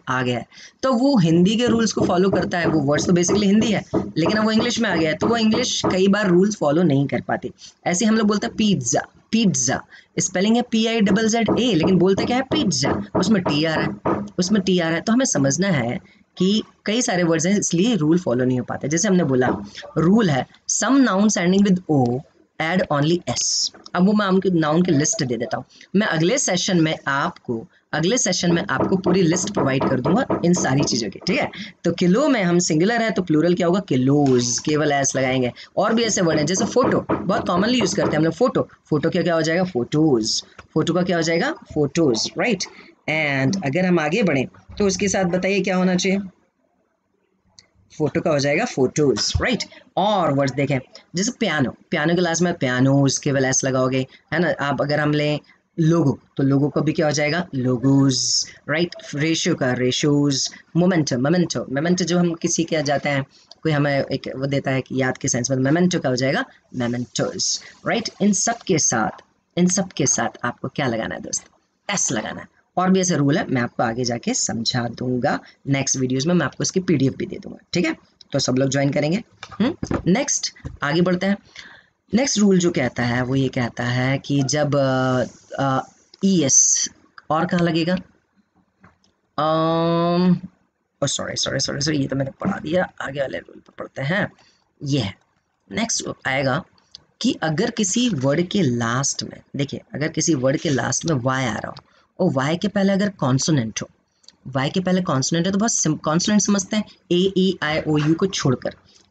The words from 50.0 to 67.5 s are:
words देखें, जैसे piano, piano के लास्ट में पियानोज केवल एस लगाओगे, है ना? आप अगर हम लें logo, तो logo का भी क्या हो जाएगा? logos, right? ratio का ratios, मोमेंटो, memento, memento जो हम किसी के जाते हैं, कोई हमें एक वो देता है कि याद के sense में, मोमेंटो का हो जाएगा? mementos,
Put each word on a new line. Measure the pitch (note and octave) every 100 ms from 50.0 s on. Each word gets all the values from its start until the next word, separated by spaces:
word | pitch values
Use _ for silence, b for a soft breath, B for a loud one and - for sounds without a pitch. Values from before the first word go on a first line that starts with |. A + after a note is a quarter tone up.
| G3 G3+ D#3
words | C#3 C#3
देखें, | C3 C#3 C3+ - B B
जैसे | E3+ G#3 -
piano, | G#3 D3+ B2 - -
piano | E3 D3+
के | E3+
लास्ट | E3+ D#3+
में | F3
पियानोज | E3+ C3 B2+ C3 C#3 C#3 -
केवल | D3+ C3+
एस | B2+ C3
लगाओगे, | C#3 C3 B2+ C3 B2+ B B
है | D#3
ना? | E3+ -
आप | C#3+ C3+
अगर | C#3+ D3
हम | D3
लें | D3+ D3 D3+ b b b -
logo, | D#3+ E3+ C#3+ A2+ _ -
तो |
logo | C3+ C#3 D3
का | D#3
भी | D3
क्या | D3 D3+
हो |
जाएगा? | D3 D3 E3 F3+
logos, | C3 B2 B2+ C3 C#3 C#3 B2+ - - - B -
right? | D3+ F3 - -
ratio | C#3+ D#3+ D#3+ F#3+
का | F3+ C3
ratios, | B2 B2+ B2+ D3+ D3 C#3+ C3+ - B B E3
मोमेंटो, | F3+ F3 D3 B2
memento, | C#3 F3+ F3 B2+ -
memento | C3+ E3 F3+
जो | E3+ F3
हम | F3
किसी | E3 D#3+ -
के | E3 D#3+
जाते | C#3+ C#3 D3
हैं, | C#3 C3 B B -
कोई | D#3+
हमें | D3 C#3+ C#3
एक | - C#3 - C3
वो | C3+
देता | C#3 C#3
है | C3+
कि | - B2+
याद | B2+ -
के | C3+
sense | C3 B2
में, | C3
मोमेंटो | C3 E3 F3+ F3
का | C#3
हो | B2
जाएगा? | C3 F#3+ C4+ b b
mementos, | B2+ A#2+ B2 A#2+ - - F#2 -